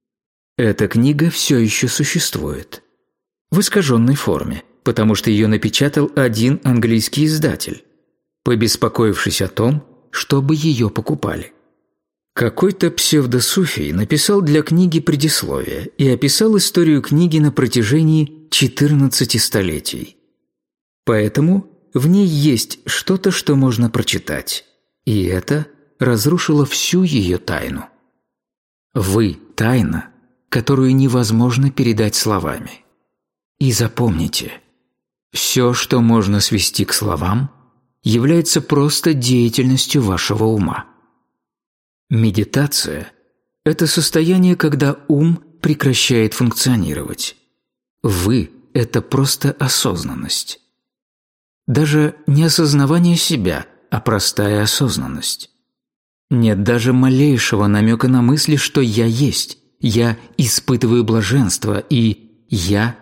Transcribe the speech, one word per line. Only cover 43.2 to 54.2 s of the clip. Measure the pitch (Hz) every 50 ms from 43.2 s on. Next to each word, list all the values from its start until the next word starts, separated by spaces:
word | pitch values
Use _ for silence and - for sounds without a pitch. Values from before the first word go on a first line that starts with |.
| _ _ _ _ _ _ _ _ -
это | 156 156 - 170
состояние, | 147 - 170 147 - - 160 160 170 185 185 180 180 180
когда | 180 - 151 147 127 147 139 143 - -
ум | - 147 143 156 165 170 - - - _ _
прекращает | - 151 147 147 - 139 123 - - - 127 113 110 107 -
функционировать. | - 127 117 - - - 127 123 107 85 76 73 - - - - - - - - _ _ _ _ _ _ _ _ _ _ _ _ _ -
Вы — | 110 95 87 90 104 127 120 82 - - - _ _ -
это | 127 117 - - 117
просто | - - - 127 139 139 - - - 139
осознанность. | - - 139 127 - - - 117 92 82 73 67 64 65 69 73 - - - - - - _ _ _ _ _ _ _ _ _ _ _ _ _ _ _ _ _ _ _ _ _
Даже | - 117 143 156 147 151 151 151 147 147 - -
не | - 139 151 165
осознавание | 160 - - 160 147 147 143 139 135 165 175 175 175 170
себя, | - - - 165 120 92 90 76 67 - - _ _ _ _
а | - 113
простая | - 120 113 98